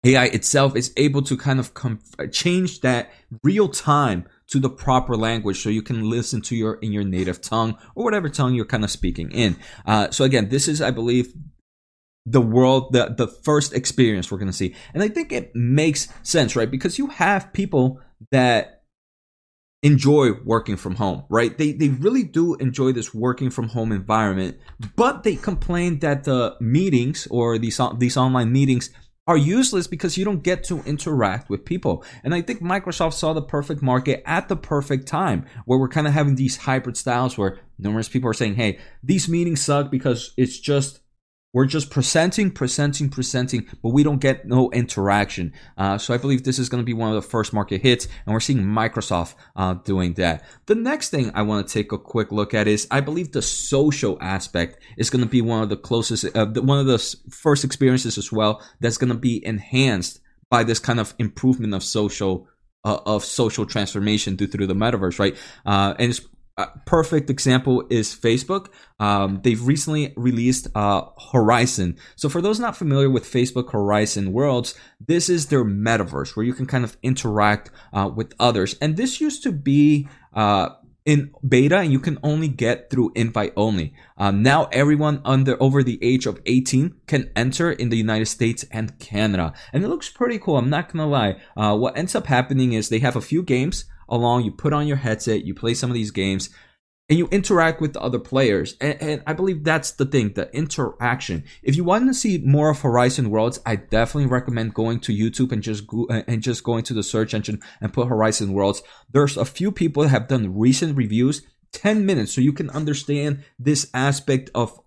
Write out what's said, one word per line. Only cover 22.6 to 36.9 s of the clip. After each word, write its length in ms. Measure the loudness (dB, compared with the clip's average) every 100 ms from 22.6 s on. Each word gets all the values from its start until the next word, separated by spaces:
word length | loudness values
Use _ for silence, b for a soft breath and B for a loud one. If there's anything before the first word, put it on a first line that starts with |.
| -4 0 0
this 220 | 0 -6
working 360 | -4 -2 -2 -4
from 200 | -4 -6
home 220 | -4 -2
environment, 680 | -4 0 0 2 0 -4 -8 b b -10 2
but 280 | 2 2
they 120 | -2 -2
complain 640 | -4 -4 -4 -2 -2 -2
that 240 | -2 -2
the 340 | -2 -2 -2 -4
meetings 680 | 0 2 4 2 0 -4 -4
or 280 | 0 0 0
these 220 | -2 -2
on-, 200 | -2 0
these 180 | 0 2
online 340 | 2 2 2
meetings 380 | 4 4 2 -2 b b _ 2
are 100 | 2
useless 500 | 4 2 2 0 -4
because 300 | -6 -4 -2
you 60 |
don't 180 | -2 -2
get 220 | -2 -2
to 180 | -4 -6
interact 680 | -6 -6 -2 0 0 -2 -6
with 160 | -8 -4
people. 380 | -4 -2 -4 B B
And 100 | -4
I 80 | -4
think 200 | -4 -6
Microsoft 520 | -4 -4 -4 -2 -2
saw 200 | -2 -2
the 80 | -2
perfect 400 | -4 -6 -4 -2
market 420 | 0 2 0 -4 -2
at 220 | -4 -2
the 80 | -6
perfect 520 | -2 -4 -2 -4 -4
time, 380 | -2 0 -2 -4 -16 0
where 120 | 0
we're 120 | 2
kinda 220 | 0 2
having 240 | 2 2 2
these 220 | 0 -2
hybrid 380 | -2 -2 -4